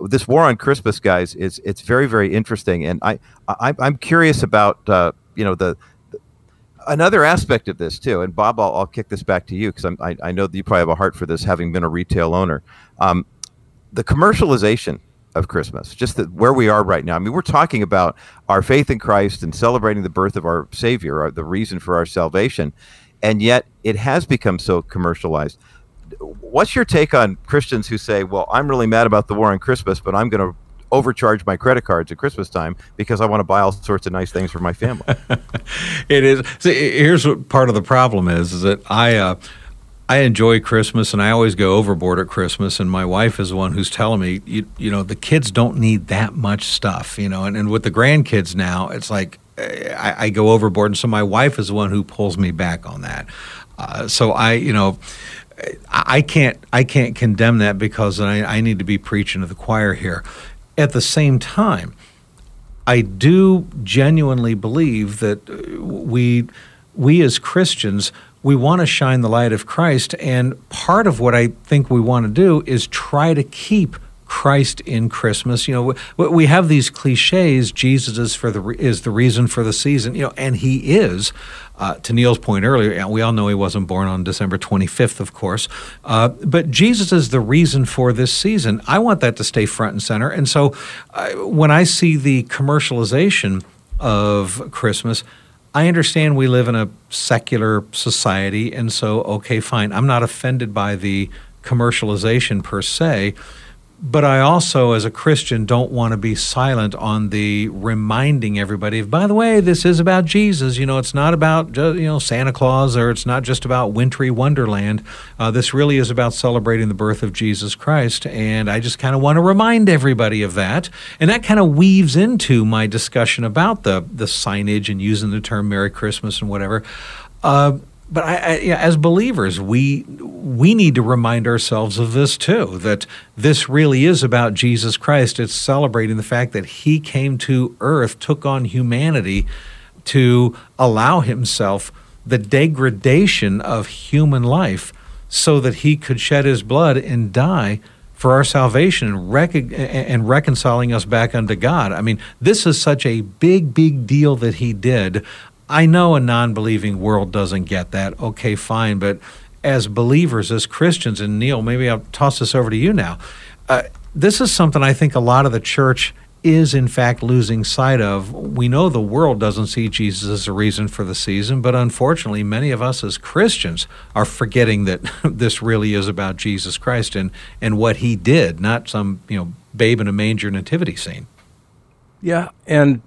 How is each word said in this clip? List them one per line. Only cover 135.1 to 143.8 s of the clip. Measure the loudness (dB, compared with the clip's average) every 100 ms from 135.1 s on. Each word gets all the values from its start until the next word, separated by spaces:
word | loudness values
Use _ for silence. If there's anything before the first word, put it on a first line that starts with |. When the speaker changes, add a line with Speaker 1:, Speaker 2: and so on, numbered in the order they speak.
| 2 2 0
Speaker 2:
It's | -6
celebrating | -4 -2 0 0 0 -2 -4
the |
fact | -2 -4 -2
that | -4
he | -8 -4 0 0
came | -2 -4 -2 -2
to | 0 0 0 -2
earth, | -2 0 0 -4
took | -4 -2 -2
on | -2
humanity | -2 -2 -2 0 0 0 0 -2 -4 -8 -16 -20 -20 -18 -2
to | 2 4 4 4 0 -12 0
allow | 2 4 4 4
himself | 2 -2 -4 -2 -2 -2 -6 -16 -20 -20
the | -2 -2
degradation | 2 2 2 2 -2 0 2 4 4 2 0 -2
of | -2 -4